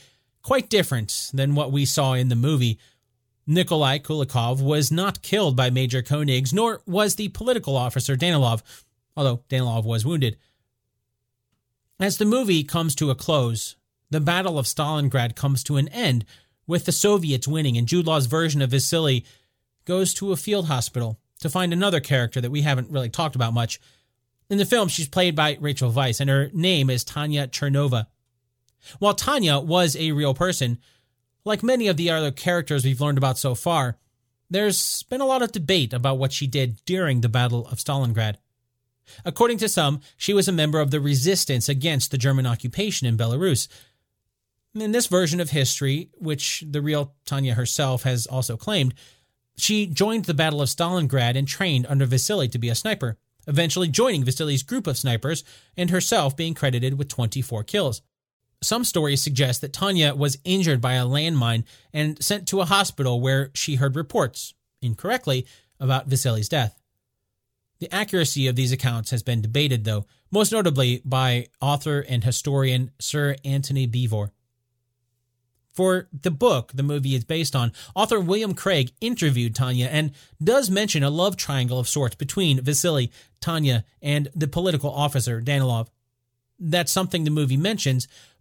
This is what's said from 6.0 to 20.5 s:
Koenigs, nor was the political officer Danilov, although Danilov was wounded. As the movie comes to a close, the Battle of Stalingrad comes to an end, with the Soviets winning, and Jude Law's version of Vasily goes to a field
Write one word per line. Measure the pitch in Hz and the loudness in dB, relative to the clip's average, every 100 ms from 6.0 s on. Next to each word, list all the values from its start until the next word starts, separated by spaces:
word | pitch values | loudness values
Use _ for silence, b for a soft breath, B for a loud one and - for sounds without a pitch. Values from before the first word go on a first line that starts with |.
Koenigs, | 120 147 147 127 131 | -2 -2 0 0 0
nor | 170 233 220 - | 2 0 -2 -4
was | 180 214 | 0 2
the | - 208 | 0 -4
political | - 226 240 - 135 | -4 -2 -2 0 -2
officer | 123 131 127 | 0 -2 -2
Danilov, | 135 170 160 127 113 - B B _ _ - | 0 2 4 2 2 -4 B B _ _ -2
although | 139 120 - | -2 -2 -2
Danilov | 131 127 117 | -2 0 0
was | 110 117 | 0 0
wounded. | 113 165 127 104 _ _ _ _ _ _ _ _ _ _ _ _ _ _ _ _ | 0 0 0 -2 _ _ _ _ _ _ _ _ _ _ _ _ _ _ _ _
As | 190 - | -2 2
the | 208 | 2
movie | 247 233 170 | 2 4 2
comes | 143 170 165 - | 2 0 0 0
to | 147 | 0
a | |
close, | 131 - 156 120 113 - - _ _ _ | -2 0 2 2 -2 -6 -14 _ _ _
the | 156 | -2
Battle | 147 175 190 160 | 2 2 0 -2
of | 120 | -4
Stalingrad | - 147 151 143 131 120 - | -2 -2 0 0 0 -2 -2
comes | 139 135 | 0 0
to | - 143 | 0 0
an | 139 | 0
end, | 208 220 123 107 b b b - | -2 0 0 -2 b b b -2
with | 170 | -2
the | - | 0
Soviets | - 202 208 165 131 135 | 0 4 2 2 -2 -2
winning, | 156 147 117 | 0 0 0
and | 117 | 2
Jude | 175 165 | 2 2
Law's | 156 127 | 2 2
version | 156 165 147 | 0 0 2
of | 135 | 2
Vasily | 135 135 170 156 127 b b b b b _ - | 0 0 0 2 0 b b b b b _ -4
goes | 185 185 | -2 0
to | - 196 | -2 -2
a | 185 | -4
field | - | -2